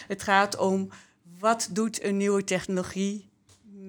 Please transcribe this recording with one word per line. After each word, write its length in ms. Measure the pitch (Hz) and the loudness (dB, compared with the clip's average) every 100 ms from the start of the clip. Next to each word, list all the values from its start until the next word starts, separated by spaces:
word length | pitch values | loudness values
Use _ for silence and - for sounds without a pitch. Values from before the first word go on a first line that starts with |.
| - | -10
Het 140 | 196 | -6
gaat 340 | - 196 202 - | 2 4 4 2
om, 320 | 190 190 190 - - _ - 175 | 0 2 -2 -10 -20 _ -20 -2
wat 300 | 208 226 - | 0 2 0
doet 320 | 180 220 220 | -2 -2 -2
een 120 | 202 202 | -2 2
nieuwe 280 | 202 202 | 2 2
technologie 880 | 196 185 - 185 185 190 196 208 - _ _ _ 214 202 | 2 -2 0 -4 -2 -2 -2 -2 -12 _ _ _ -20 -18